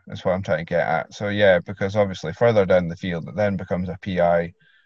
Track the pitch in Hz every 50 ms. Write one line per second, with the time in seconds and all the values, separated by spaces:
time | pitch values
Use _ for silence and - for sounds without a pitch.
0 | _ - - 101 - 95 90 92 92 - 82 78 85 - 87 85 64 58 80 78
1 | - - - - 107 101 101 104 104 98 92 87 - - 98 - 104 98 101 110
2 | 101 95 92 - - 80 85 - 120 117 113 107 98 90 95 90 90 82 85 -
3 | - 92 87 85 76 71 69 95 104 101 98 85 95 - 92 90 92 90 85 -
4 | - 101 92 87 87 85 87 87 85 85 - _ _ _ _ _ _